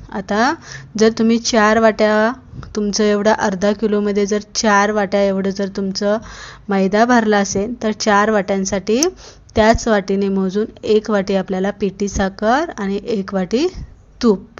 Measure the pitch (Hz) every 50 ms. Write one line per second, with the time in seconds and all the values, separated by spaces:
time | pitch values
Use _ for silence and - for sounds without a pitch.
0 | - - - 214 196 - 202 208 233 269 330 - - - - - - - - 202
1 | 220 226 220 226 226 226 233 233 226 - - 226 208 214 220 233 226 220 208 208
2 | 214 214 214 214 220 226 262 262 - - - - - - - 214 208 208 196 -
3 | 214 208 208 202 202 214 214 - - 214 190 180 196 202 214 208 233 214 208 208
4 | 208 208 202 202 208 196 208 208 208 - - - - 220 208 202 202 208 214 214
5 | 202 190 202 202 202 196 196 190 196 196 190 202 202 190 196 - 196 190 190 -
6 | 208 202 208 226 - - - - - - - - - - 196 190 190 190 202 208
7 | 226 240 247 233 220 214 208 202 196 190 - 196 196 233 247 240 - 220 214 208
8 | - 220 208 202 208 214 220 208 190 202 202 196 190 190 208 196 185 214 214 240
9 | 330 370 370 - - - - - - - - 233 214 220 226 226 - 240 220 202
10 | 190 196 196 196 196 196 196 190 190 190 180 208 220 - - - - - 214 214
11 | 214 - 214 202 190 202 196 190 185 - 196 185 190 196 202 - 214 196 185 -
12 | 202 202 - - 196 190 196 - 214 214 240 277 339 339 - - 208 196 196 196
13 | 190 - 220 202 190 196 202 190 185 180 - 240 311 370 - - - - - -
14 | - - - - - 240 196 190 - - - -